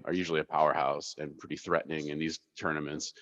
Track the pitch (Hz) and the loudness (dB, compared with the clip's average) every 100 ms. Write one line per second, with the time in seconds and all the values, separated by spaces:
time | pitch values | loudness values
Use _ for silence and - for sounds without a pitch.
0 | - 90 85 80 - 78 76 73 67 73 | 0 0 2 0 2 4 4 6 2 0
1 | - - 76 69 - 73 87 85 69 78 | -4 -8 -8 -10 -10 -6 0 0 0 -2
2 | 73 76 80 - _ - 90 76 73 76 | -2 -2 -2 -4 _ -4 -2 0 -2 -4
3 | - - | -6 -12